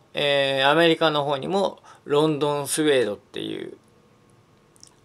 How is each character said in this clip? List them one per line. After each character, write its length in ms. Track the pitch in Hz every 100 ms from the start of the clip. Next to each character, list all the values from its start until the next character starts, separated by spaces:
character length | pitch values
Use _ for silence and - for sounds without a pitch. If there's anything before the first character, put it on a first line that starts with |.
| _
え 500 | - 147 143 139 135
ー、 40 | 135
ア 60 |
メ 140 | 160 170
リ 80 | 160
カ 160 | 160
の 120 | 147
方 120 | 143 139
に 100 | 151
も 320 | 196 190 - - -
ロ 220 | - 147 156
ン 140 | 147
ド 200 | 147 147
ン 60 | 135
ス 160 | -
ウ 40 | 151
ェ 160 | 135
ー 40 | 107
ド 80 |
っ 20 | 101
て 240 | _ -
い 240 | 53 53
う 120 | 50 - _ _ _ _ _ _ _ _ _ _ - _